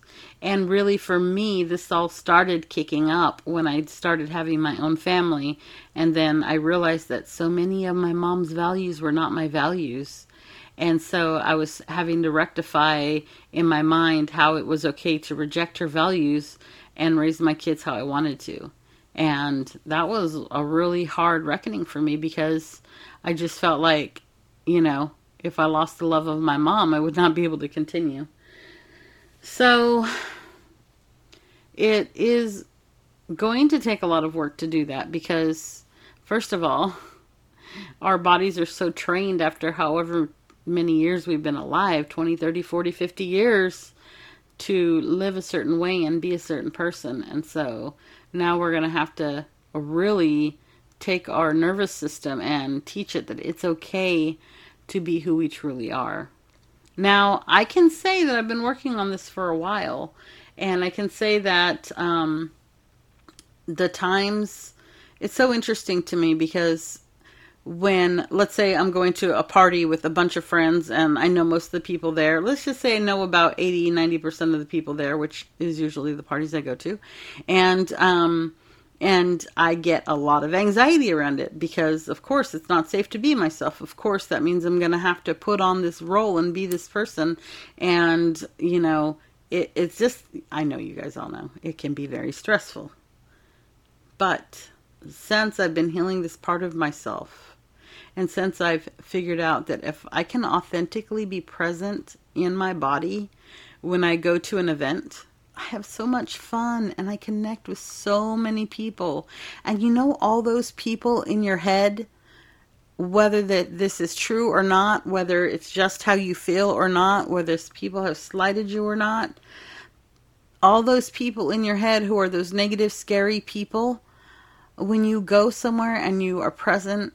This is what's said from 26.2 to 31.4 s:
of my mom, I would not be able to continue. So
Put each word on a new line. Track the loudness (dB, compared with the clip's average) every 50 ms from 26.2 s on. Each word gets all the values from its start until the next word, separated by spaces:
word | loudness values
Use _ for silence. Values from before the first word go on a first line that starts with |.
| 0
of | 0 -2 0
my | 0 0 2
mom, | 2 2 2 2 2 2 2 2
I | 2
would | 0 0 2
not | 2 2 2 2
be | 2 0
able | -2 -2 -4
to | -8
continue. | -6 -6 -6 -6 -4 -4 -4 -4 -4 -4 -6 -10 -14 _ _ _ _ -20 -20 -20 -20 -20 -20 -20 _ -20 -20 -20 -20 -20 _ _ _ _ _ -20
So | -8 0 2 4 6 6 6 4 4 2 2 0 -2 -4 -8 -10 -12 -14 -18 -20 -20 -20 -20 _ _ _ _ _ _ _ _ _ _ _ _ _ _ -20 -20